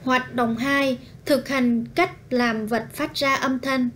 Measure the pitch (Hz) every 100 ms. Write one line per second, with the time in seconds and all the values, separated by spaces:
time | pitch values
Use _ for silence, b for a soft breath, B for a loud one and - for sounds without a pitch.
0 | - 254 247 247 233 226 269 277 277 254
1 | B B - 277 233 269 247 233 233 -
2 | 359 349 - 247 240 220 214 226 226 -
3 | 311 - 277 269 269 262 262 262 247